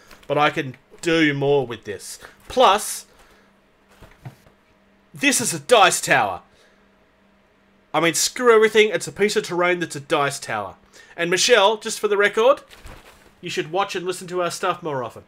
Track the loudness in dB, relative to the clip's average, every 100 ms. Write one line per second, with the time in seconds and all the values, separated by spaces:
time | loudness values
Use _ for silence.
0 | -20 -14 -4 0 0 0 -8 -10 _ -8
1 | 0 2 2 2 2 0 0 -8 -10 -12
2 | -14 -18 -20 -20 -6 2 4 4 -2 -12
3 | -16 _ _ _ _ _ _ _ _ _
4 | -20 _ -20 -20 _ _ _ _ _ _
5 | _ -4 -2 0 -4 -4 2 6 6 2
6 | 0 0 0 -4 _ _ _ _ _ _
7 | _ _ _ _ _ _ _ _ _ -2
8 | -2 -2 -4 0 4 6 6 4 2 0
9 | -6 -4 -2 -2 -4 -2 0 0 -4 -10
10 | -4 -2 -2 -4 -8 -6 -8 -12 _ -20
11 | -16 -6 -2 0 4 4 4 0 -6 -6
12 | -2 0 0 2 2 2 -2 -20 -20 -20
13 | -20 -20 _ _ -10 -8 -6 -4 -4 -6
14 | -8 -8 -8 -6 -6 -4 -6 -4 -6 -6
15 | -8 -12